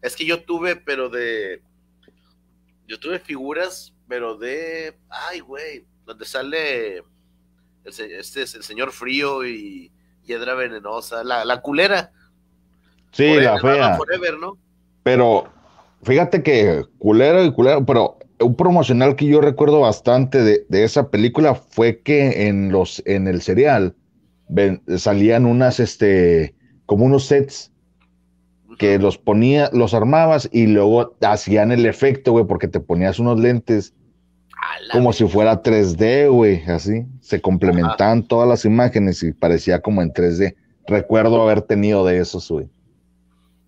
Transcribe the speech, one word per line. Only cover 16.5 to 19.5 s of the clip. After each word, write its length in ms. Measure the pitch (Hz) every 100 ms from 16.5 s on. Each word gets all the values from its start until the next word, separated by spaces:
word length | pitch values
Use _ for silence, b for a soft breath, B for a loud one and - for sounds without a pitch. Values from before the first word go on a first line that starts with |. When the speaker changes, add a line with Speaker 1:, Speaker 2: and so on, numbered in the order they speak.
| 131 104 78 65 _
Speaker 2:
culero 440 | 101 107 135 175
y 100 | 175
culero, 320 | 123 123 147 127
pero 320 | 127 104 - - _
un 160 | 120
promocional 640 | 117 180 180 147 120 135 143
que 80 | 147
yo 140 | 147
recuerdo 400 | 143